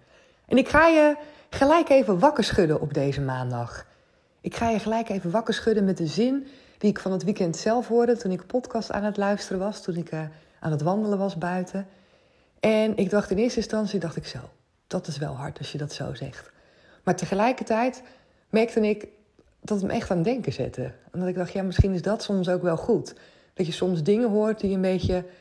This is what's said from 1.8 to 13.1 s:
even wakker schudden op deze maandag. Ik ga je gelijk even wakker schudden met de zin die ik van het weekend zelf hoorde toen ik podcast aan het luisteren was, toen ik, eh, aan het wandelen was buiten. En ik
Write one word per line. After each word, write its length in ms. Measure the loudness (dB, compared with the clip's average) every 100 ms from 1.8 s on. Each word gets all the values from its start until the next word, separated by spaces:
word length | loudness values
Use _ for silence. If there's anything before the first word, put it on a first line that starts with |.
| 6
even 300 | 4 4 4
wakker 260 | 4 4
schudden 360 | 0 2 2 2
op 140 | 0
deze 260 | -2 -2 -2
maandag. 680 | -4 -4 -4 -6 -8 -12 -18 _ _ _ _ _
Ik 140 | -8
ga 140 | -2 -2
je 100 | 0
gelijk 300 | 0 -2 -2
even 220 | -4 -2
wakker 240 | -2 -2
schudden 300 | -2 2 2
met 120 | 2 0
de 100 | -2
zin 400 | 0 2 0 -4 -18 -20 _
die 120 | 0
ik 80 | 0
van 140 | -2
het 120 | -2
weekend 320 | -2 -2 -2 0
zelf 320 | 0 0 2
hoorde 280 | 2 4 2
toen 140 | -2
ik 160 | -4 -4
podcast 460 | -4 -2 -6 -4
aan 100 | -4
het 140 | -4 -2
luisteren 420 | -2 -2 -4 -4
was, 240 | -4 -6
toen 140 | -6 -6
ik, 140 | -6
eh, 100 | -8 -8 -12 _ _
aan 100 | -4
het 120 | -2
wandelen 360 | 0 0 0 0
was 200 | -2 -2
buiten. 480 | -4 -4 -4 -8 -10 _ _ _ _ _ _ _
En 360 | 2 4 2 2
ik 140 | 2